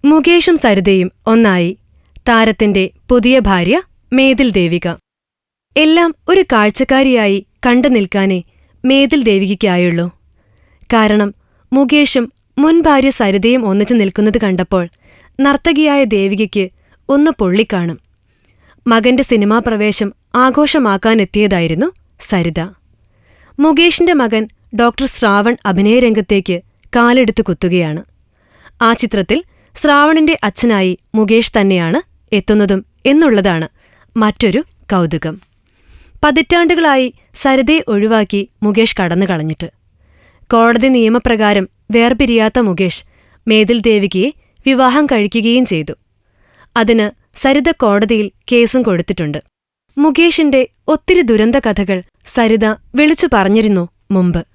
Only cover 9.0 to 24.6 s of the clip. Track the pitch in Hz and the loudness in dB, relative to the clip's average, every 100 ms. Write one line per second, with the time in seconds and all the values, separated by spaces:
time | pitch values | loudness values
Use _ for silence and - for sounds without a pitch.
9 | 277 302 226 196 190 202 208 180 180 170 | 2 0 0 0 -2 -2 0 0 0 -2
10 | 175 _ _ _ _ _ _ _ _ 226 | -6 _ _ _ _ _ _ _ _ 0
11 | 214 208 202 - _ _ _ 262 262 294 | 2 0 -2 -6 _ _ _ 0 2 2
12 | 285 262 233 _ _ - 302 330 320 277 | 2 -2 -4 _ _ 0 2 2 2 2
13 | 269 - 208 196 226 254 220 196 208 240 | 2 0 -2 0 0 0 0 -2 0 0
14 | 196 - 214 208 208 185 180 185 175 _ | 0 0 0 0 -2 -2 -2 -4 -4 _
15 | _ _ _ - 277 285 339 294 311 285 | _ _ _ -2 0 0 0 0 0 0
16 | 254 208 196 202 214 202 185 _ _ _ | 0 0 -2 -2 -4 -4 -6 _ _ _
17 | - 277 311 - 190 190 233 196 170 135 | -2 0 0 0 -2 0 -2 -4 -6 -8
18 | _ _ _ _ _ _ _ _ - 226 | _ _ _ _ _ _ _ _ -2 0
19 | 233 254 269 226 202 226 233 220 208 202 | 2 0 0 0 2 0 -2 -2 -2 -2
20 | 202 _ _ 247 262 285 294 311 233 196 | -6 _ _ -2 0 2 0 0 0 0
21 | 220 226 190 208 208 190 165 160 311 - | 0 0 0 -2 0 0 -2 -2 -4 -6
22 | _ _ - 190 170 160 180 196 _ _ | _ _ -4 -2 -2 -6 -10 _ _ _
23 | _ _ _ _ _ - 302 294 339 - | _ _ _ _ _ -2 0 2 2 2
24 | 339 311 233 220 214 _ | 0 2 0 -2 -6 _